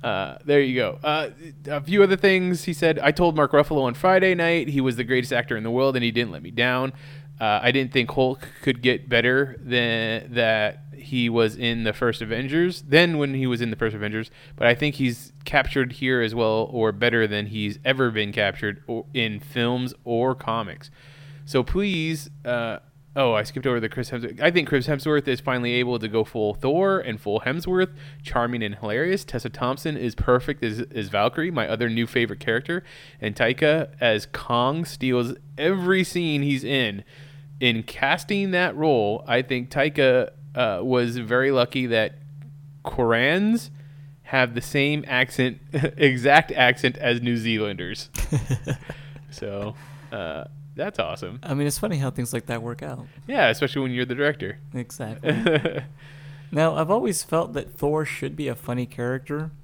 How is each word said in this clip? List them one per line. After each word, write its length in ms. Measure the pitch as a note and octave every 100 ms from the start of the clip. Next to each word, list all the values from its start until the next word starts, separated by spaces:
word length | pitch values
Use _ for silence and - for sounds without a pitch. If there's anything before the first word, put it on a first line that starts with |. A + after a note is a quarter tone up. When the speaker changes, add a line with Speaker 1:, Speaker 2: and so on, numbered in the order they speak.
Speaker 1:
uh, 340 | A#2+ F#2+ F2+ C2
there 160 | D3 C#3+
you 120 | C#3 B2+
go. 220 | G#2+ -
Uh, 260 | D3+ D3+ C#3 D#2 D#3+ C#3+ C#3+
a 120 | D3
few 200 | C#3+ G3+
other 140 | G3 F#3+
things 480 | G3 F#3 F3+ F3
he 100 | -
said. 240 | D#3+ E3+ D#3
"I 120 | C#3
told 240 | D3+ E3+ D#3
Mark 160 | C#3+
Ruffalo 320 | C#3+ D3 D3+
on 100 | C3
Friday 400 | B2+ F#3 F#3+ F#3+
night 360 | F3+ E3+ E3+ C3+
he 120 | C#3
was 140 | C3 A#2
the 80 |
greatest 280 | A#2+ B2+ A#2+
actor 240 | B2 B2 A2+
in 60 |
the 60 | A2
world, 240 | A#2+ C3+ C3
and 80 |
he 60 | A#2
didn't 200 | A2+ A#2
let 100 | D#2+
me 80 | F2
down. 440 | A2+ B2 B2+ C3 - - - - -
Uh, 200 | A2 G#2
I 100 | B2
didn't 220 | C3 B2+
think 160 | C3 A#2
Hulk 400 | - C3 C3+ - -
could 180 | - B2
get 260 | B2 A#2 -
better 480 | A#2+ A#2+ B2+ C#3 B2
than 680 | B2+ A#2+ A#2 A2+ A2+ A2+ -
that 460 | A#2+ A2+ A2 G#2+ - - -
he 340 | - B2+ A#2
was 260 | A#2 A2+ G#2+
in 280 | A#2+ A#2
the 100 | A2
first 280 | G#2 A#2+ -
Avengers, 580 | A2+ A2+ C3 D#3 F3+ E3+
than 380 | C#3+ D3+ F3 D#3+
when 160 | C#3+ C3+
he 100 | C3
was 160 | A#2+
in 80 | A#2
the 60 | A2
first 200 | A2+ G#2+
Avengers, 360 | G#2+ G#2+ A#2 - - -
but 100 | A#2
I 80 |
think 220 | A#2+ D3+ C#3+
he's 360 | C3 A#2 - - -
captured 460 | D3 B2+ C#3+ B2+
here 280 | B2+ C3 B2+
as 120 | A2+
well 340 | A#2 A2 A2 A2
or 200 | A#2+ A2
better 360 | G2+ A#2+ A#2 A2
than 180 | G#2 G#2
he's 320 | A2 G#2 G2+ C3
ever 240 | C3 B2+
been 220 | G#2+ G#2
captured 480 | G#2 G2+ F#2+ G#2+ G2 -
o-, 160 | A2+ -
in 260 | C#3 A2+ G#2
films 540 | - B2 A#2+ B2 B2+ -
or 300 | - A#2 B2+
comics. 560 | C3 - A2+ G2+ - - - - - - - -
So 160 | C3+
please," 680 | A#2+ F3+ G3+ F3 D#3+ D#3+ - -
uh, 360 | A#2+ A#2+ A#2 G#2 _ _ - C#3
oh, 180 | C3
I 100 | G#2+
skipped 220 | G#2+ C3+ B2+
over 120 | A#2+
the 80 | A2
Chris 200 | - A#2+
Hemsworth. 320 | B2 A#2+ -
"I 80 | D3+
think 160 | F3 D3
Chris 200 | C#3+ B2+
Hemsworth 400 | C#3+ D#3 D3+ C#3+
is 120 | B2+
finally 340 | - B2+ A#2+
able 260 | B2 B2 A#2+
to 80 | A2
go 160 | A2
full 320 | A2 A#2+ G#2+ G#2
Thor 440 | C3 D#3 G3 F#3+
and 220 | B2+ G#2+
full 200 | G#2 G#2+
Hemsworth. 520 | B2+ D#3 F3+ F#3 F#3 - - -
Charming 400 | - B3 A#2+ B2
and 120 | G#2+ G2+
hilarious. 480 | G#2+ A2+ E3+ F#3+
Tessa 260 | - B2 A#2+
Thompson 440 | - B2 C#3 E3+ D3+
is 160 | A#2+ -
perfect 480 | - B2+ B2 D3
as, 180 | A#2 G#2+ -
as 160 | B2 G2
Valkyrie, 420 | G2+ A2+ - E3+
my 160 | D#3 F2+
other 200 | A2+ A#2+
new 160 | A2+ A2+
favorite 320 | C3 A#2 G#2
character. 440 | - A2+ C#3 F3 - - - -
And 140 | A2+ G2+
Taika 540 | A#2 B2+ D3+ D#3+ - -
as 240 | B2 G#2+ -
Kong 560 | - - A#2+ B2+ D#3 E3
steals 500 | - C3 B2 A#2+ - - C#3+
every 460 | D#3 G3 F3+ F#3+
scene 380 | F3+ F3+ E3+ D3
he's 220 | C#3+ C3+
in. 400 | A2+ C#3 A#2 G2 - - - - - -
In 220 | B2+ A2+
casting 720 | A2 - C3+ E3+ - G3+ G3
that 240 | F3+ F3+ A#2+
role, 480 | D#3 C3 G#2 A2+ C#3
I 140 | B2
think 300 | C3+ B2+ B2
Taika, 580 | D3 D3 D3 C3+ B2+ - - -
uh, 280 | C#3 A#2+ F#2
was 340 | B2 B2+ A#2+ A#2+
very 320 | A2+ B2 C3+
lucky 380 | C3+ A#2+ C3+ B2
that 260 | A2+ G#2+ - - - - - - - -
Korans 840 | - A#2+ A2+ C3 F3 G#3 A3+ - - - - - -
have 300 | - C3+ B2+
the 80 | A#2
same 420 | - D3 C#3 D3+ -
accent, 520 | B2+ B2+ - B2+ - -
<laughs> 80 |
exact 800 | D3 D#3 - D3 B2+ B2+ D3 -
accent 460 | - B2+ B2 B2+ B2+
as 240 | C3 A#2+
New 160 | A#2+ A#2
Zealanders." 720 | A2+ A2 G#2 F#2 F2+ G#2 - -
Speaker 2:
<laughs> 40 | - C#3+ - C3+ - C3+ - - - - -
Speaker 1:
So, 460 | - G#2 G2+ G#2 - - - -
uh, 340 | G#2+ E2 D#2 - - - -
that's 220 | F3+ G3+
awesome. 400 | - - F2+ A#2+
Speaker 2:
I 100 | D3+
mean, 140 | C#3 D3
it's 100 | C#3
funny 200 | G#3+ D#3+
how 120 | C3+
things 240 | - A#2+
like 120 | B2 -
that 160 | A#2+
work 180 | A2+ A#2
out. 240 | D3 B2 - - -
Speaker 1:
Yeah, 220 | C4+ C#3
especially 320 | G#2+ C#3 C#3+
when 80 | C3
you're 140 | B2 B2+
the 100 | B2
director. 420 | C#3+ D3 F#2+ - -
Speaker 2:
Exactly. 1120 | B2+ A#2+ - A2 A2+ - - A3+ D#3 E3 - -
Speaker 1:
<laughs> 40 | - - - - - -
Speaker 2:
Now, 260 | D3 D#3+ D#3
I've 120 | D#3+
always 340 | G#3+ B3 F3
felt 280 | - D#3+ E3+
that 240 | C#3+ - -
Thor 280 | D3 D#3 D3
should 300 | - C#3 D3+
be 100 | C#3
a 80 | B2
funny 300 | - B2 B2
character 680 | - A#2+ C3 C#3 D3 D#3 D3